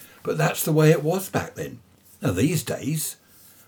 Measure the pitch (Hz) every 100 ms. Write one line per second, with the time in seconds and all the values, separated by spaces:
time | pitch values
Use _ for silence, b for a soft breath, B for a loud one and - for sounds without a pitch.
0 | B B - 156 160 - - 151 156 160
1 | 151 185 190 - - - 101 - - _
2 | _ - 160 90 135 160 - - 120 156
3 | - - b b b b